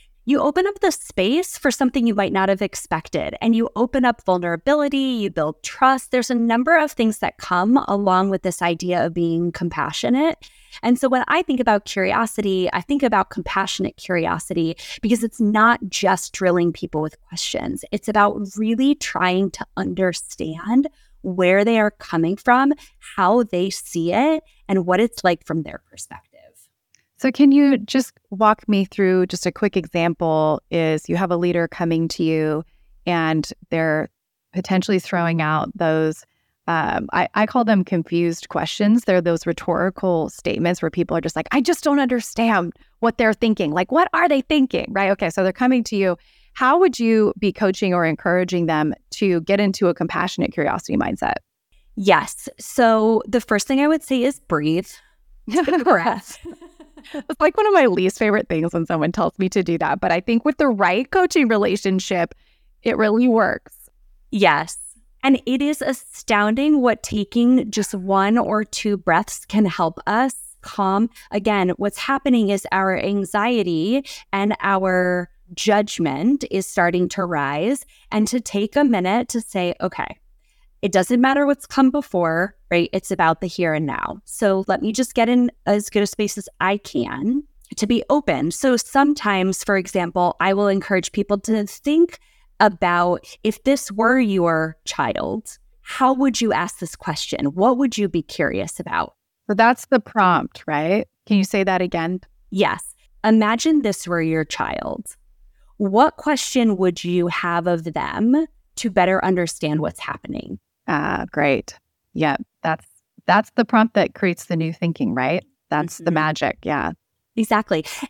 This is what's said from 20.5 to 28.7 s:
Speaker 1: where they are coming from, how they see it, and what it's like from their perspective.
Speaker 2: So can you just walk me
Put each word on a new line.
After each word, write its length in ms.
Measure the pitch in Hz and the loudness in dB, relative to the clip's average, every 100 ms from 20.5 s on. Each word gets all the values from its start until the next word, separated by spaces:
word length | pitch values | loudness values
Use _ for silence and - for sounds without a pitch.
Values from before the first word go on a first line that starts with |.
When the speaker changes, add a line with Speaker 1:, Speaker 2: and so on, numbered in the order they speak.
| 160 196 254 294 _ _ _ | -8 0 0 0 _ _ _
Speaker 1:
where 420 | 185 180 180 190 | -8 0 4 4
they 140 | 208 226 | 4 4
are 120 | 208 | 2
coming 460 | - - 170 165 202 | -2 -6 -2 0 0
from, 360 | - 247 285 294 - _ | 2 4 4 0 -6 _
how 440 | - - 185 240 | -12 0 2 2
they 260 | 226 180 190 | 2 -2 -2
see 440 | - - 175 165 | -4 -8 -4 -2
it, 300 | 196 294 311 - _ - | 2 2 0 -4 _ -2
and 180 | 190 175 | -2 2
what 140 | 185 | 2
it's 240 | 233 - | 0 0
like 200 | 185 170 | 0 0
from 180 | - 165 | -2 -6
their 200 | 143 139 _ | -6 -12 _
perspective. 380 | - - - _ - - _ _ _ _ _ _ _ | -20 -20 -20 _ -20 -20 _ _ _ _ _ _ _
Speaker 2:
So 120 | 262 | -4
can 220 | 247 285 | 4 6
you 240 | 285 285 254 | 8 6 4
just 360 | 208 262 240 _ - | 0 -2 -2 _ -14
walk 360 | 190 214 214 | 2 2 2
me 200 | - | 0